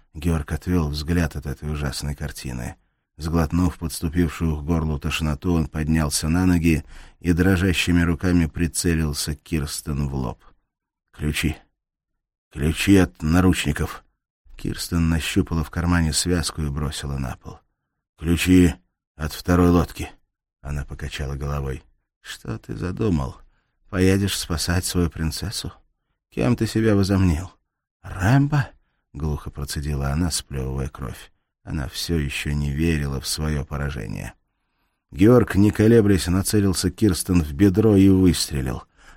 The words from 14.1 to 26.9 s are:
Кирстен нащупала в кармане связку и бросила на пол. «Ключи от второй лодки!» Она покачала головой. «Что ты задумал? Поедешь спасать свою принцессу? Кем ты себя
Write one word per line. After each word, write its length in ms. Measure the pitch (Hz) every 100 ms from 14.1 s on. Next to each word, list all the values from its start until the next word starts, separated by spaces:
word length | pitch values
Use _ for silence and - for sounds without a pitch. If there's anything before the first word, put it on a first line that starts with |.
| _ _ _ _ -
Кирстен 520 | - - - 87 82
нащупала 540 | 82 - 101 - 82
в 80 | 80
кармане 420 | 87 85 87 80
связку 500 | 71 85 87 - -
и 80 | 76
бросила 480 | 71 71 - 69 69
на 180 | 64 -
пол. 240 | - - _ _ _ _ _ _
«Ключи 560 | 78 85 90 90 87 - _ _ _ -
от 160 | 78
второй 380 | - - 87 87
лодки!» 400 | 87 78 - - - _ _ _ _
Она 220 | 69 73
покачала 520 | 69 69 73 - 69 69
головой. 480 | 71 71 67 65 - _ _ _
«Что 360 | - - - 113
ты 160 | -
задумал? 600 | 110 90 90 110 80 64 - - _ _ _ _
Поедешь 480 | 95 92 98 101 -
спасать 460 | - 80 - 87
свою 260 | - 90 82
принцессу? 600 | - 80 - 87 - - - _ _ _ _ _
Кем 260 | - 123 120
ты 100 | 110
себя 300 | 113 110